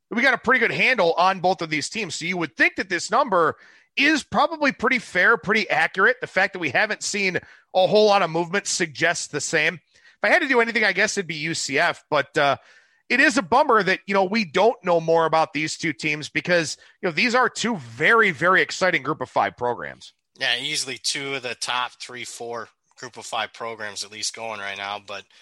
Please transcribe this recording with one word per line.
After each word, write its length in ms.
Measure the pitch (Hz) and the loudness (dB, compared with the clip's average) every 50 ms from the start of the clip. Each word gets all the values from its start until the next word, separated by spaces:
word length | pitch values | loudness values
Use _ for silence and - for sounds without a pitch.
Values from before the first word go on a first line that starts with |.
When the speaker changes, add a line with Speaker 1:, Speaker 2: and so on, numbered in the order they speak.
| _ _ | _ _
Speaker 1:
we 100 | - 226 | -4 0
got 140 | 233 277 247 | 2 2 2
a 40 | - | 2
pretty 220 | - - 254 254 | 2 2 2 2
good 120 | 233 196 151 | 2 0 0
handle 420 | 135 202 233 254 226 180 170 165 | 0 0 0 2 2 2 2 2
on 260 | - 175 185 190 185 | 4 2 2 2 2
both 220 | 156 180 190 185 175 | 0 0 0 -2 -2
of 80 | 160 | -4
these 180 | 156 151 135 - | -4 -4 -4 -6
teams. 280 | - 214 220 170 - | -6 -6 -6 -6 -8
So 100 | - 151 | -6 -6
you 100 | 170 190 | -4 -4
would 180 | 180 165 151 - | -2 -4 -4 0
think 220 | - 294 349 339 | 0 0 0 0
that 140 | - 233 175 | -2 -4 -4
this 200 | 180 165 - - | -4 -4 -2 0
number 460 | 190 240 294 262 196 175 165 147 120 - - - - _ _ _ _ | 0 0 2 2 2 2 2 2 0 -2 -10 -20 -20 _ _ _ _
is 260 | - 247 294 320 277 - | 0 2 2 2 2 0
probably 500 | - - 208 269 302 339 311 294 269 196 | -2 0 0 0 0 0 0 0 0 0
pretty 260 | - - 254 262 240 | 0 0 0 0 0
fair, 400 | - - - 180 185 208 233 226 | -2 -2 0 2 4 4 4 2
pretty 320 | - 180 214 220 196 - | 2 0 0 0 0 0
accurate. 460 | 143 151 160 170 - 180 190 226 254 - | 0 0 0 0 0 2 2 2 2 0
The 60 | - | -4
fact 260 | - - 185 190 196 - | -4 0 0 0 0 -2
that 60 | 185 | -4
we 100 | 170 147 | -4 -2
haven't 340 | 117 185 208 208 208 - - | 0 0 0 0 -2 -6 -6
seen 340 | - - 208 196 190 175 | -6 -4 -2 -2 -2 -2
a 500 | 151 - - - - _ _ - 180 185 | -4 -6 -8 -14 -20 _ _ 0 2 2
whole 200 | 170 175 214 214 | 4 6 6 6
lot 140 | 214 196 196 | 6 6 4
of 80 | 190 165 | 2 2
movement 380 | 156 165 175 165 175 202 - | 0 -2 -2 -2 -4 -4 -4
suggests 600 | - - - 180 165 139 113 160 170 170 - - - | -4 -4 -2 -4 -4 -2 0 0 0 0 -2 -4 -8
the 120 | - 139 | -8 -8
same. 340 | - - - 160 151 160 180 156 - _ _ | -4 -2 0 0 0 0 -2 -4 -8 _ _
If 240 | _ _ - _ _ - | _ _ -20 _ _ 0
I 60 | 208 | 2
had 140 | 269 359 330 | 2 2 2
to 60 | 269 | 2
do 120 | 269 240 | 2 2
anything, 240 | 226 226 220 233 220 | 2 2 2 0 0
I 80 | 202 185 | 2 2
guess 240 | 175 208 208 - | 2 0 0 0
it'd 100 | 202 196 | -4 -6
be 100 | 151 165 | -6 -6
U 180 | 156 147 165 160 | -6 -4 -4 -4
C 240 | - - - 135 139 | -4 -4 -2 0 2
F, 260 | 170 165 147 - - _ | 2 2 0 -2 -4 _
but, 260 | 151 147 135 - - | 0 0 0 0 2
uh, 200 | 156 147 143 135 - _ - - _ _ _ _ _ _ - | 2 4 4 2 0 _ -10 -20 _ _ _ _ _ _ -2
it 120 | 240 254 | 2 4
is 160 | 285 311 220 | 4 4 4
a 60 | 262 220 | 2 0
bummer 400 | 151 226 254 311 294 233 220 190 | 2 2 4 4 4 4 4 4
that, 180 | 170 185 - - | 2 0 -2 -2
you 80 | - 196 | -2 0
know, 100 | 196 196 | 0 2
we 220 | 180 202 233 214 | 2 0 -2 -2
don't 360 | 160 127 185 196 226 254 - - | 0 2 2 4 4 2 0 0
know 160 | 180 175 170 | 0 0 2
more 280 | 165 160 165 165 165 | 2 2 2 4 4
about 260 | 160 160 160 160 151 - | 4 4 2 2 0 -2
these 240 | 147 156 151 - | -4 -4 -4 -6
two 160 | - - 170 139 | -6 -6 -6 -6
teams 380 | - - 156 151 151 147 - | -4 -6 -6 -6 -6 -8 -8
because, 480 | - 156 - - 180 175 160 139 - - - - _ _ - | -6 -6 -2 0 2 2 0 -2 -6 -10 -16 -20 _ _ -6
you 60 | 185 | -4
know, 40 | 156 | -2
these 220 | 156 214 247 220 | 0 0 2 2
are 140 | 254 247 208 | 2 2 0
two 280 | - - - 226 240 | 0 -2 -2 -2 -2
very, 540 | 175 127 117 113 113 156 180 233 226 220 202 | -4 -8 -12 -6 -2 2 4 4 4 4 2
very 320 | 170 117 165 180 185 175 151 | 0 0 2 2 4 2 2
exciting 400 | - - - 190 185 170 156 131 | 0 -2 -2 0 0 0 0 -2
Group 180 | 135 160 - | -4 -6 -6
of 80 | 127 - | -8 -4
Five 280 | - 135 110 101 98 | -2 0 0 0 -2
programs. 580 | - 117 123 120 95 80 71 65 64 - - - _ _ _ _ - | -2 -4 -4 -4 -4 -8 -12 -14 -16 -20 -20 -20 _ _ _ _ -4
Speaker 2:
Yeah, 180 | 135 131 120 | -2 -2 -2
easily 400 | 120 131 147 151 147 123 131 127 | -2 -2 -4 -4 -4 -6 -6 -8
two 380 | 113 - - - 156 139 139 139 | -8 -6 -6 -6 -6 -6 -6 -6
of 80 | 135 127 | -6 -8
the 120 | 123 113 | -8 -10
top 380 | - - - 120 123 123 120 - - | -8 -6 -6 -4 -4 -4 -6 -8 -12
three, 240 | - - 123 123 117 | -16 -16 -14 -14 -14
four 440 | - - - 120 117 117 117 110 - _ _ _ _ _ | -14 -14 -12 -12 -10 -10 -10 -12 -14 _ _ _ _ _
Group 220 | - - 123 - - | -18 -18 -16 -16 -16
of 80 | 107 | -12
Five 260 | - - 117 107 101 - | -8 -6 -6 -6 -6 -8
programs 500 | - 123 113 117 107 110 107 98 95 101 | -10 -10 -10 -10 -10 -10 -10 -10 -10 -12
at 100 | 101 107 | -12 -10
least 220 | 107 104 - - | -10 -8 -8 -8
going 260 | 113 113 113 110 104 | -8 -10 -10 -10 -8
right 180 | 98 101 98 98 | -8 -10 -8 -8
now, 200 | 98 98 104 104 101 | -8 -8 -8 -10 -10
but 180 | 98 101 98 95 _ _ _ | -12 -14 -14 -16 _ _ _